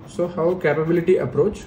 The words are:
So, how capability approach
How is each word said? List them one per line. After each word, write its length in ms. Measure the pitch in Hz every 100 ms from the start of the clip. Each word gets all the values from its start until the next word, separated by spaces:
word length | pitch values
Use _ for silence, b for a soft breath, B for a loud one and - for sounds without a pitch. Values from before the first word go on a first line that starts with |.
| - -
So, 60 | 175 175
how 80 | 165 185 156
capability 480 | 151 160 175 170 185 131
approach 300 | 135 190 -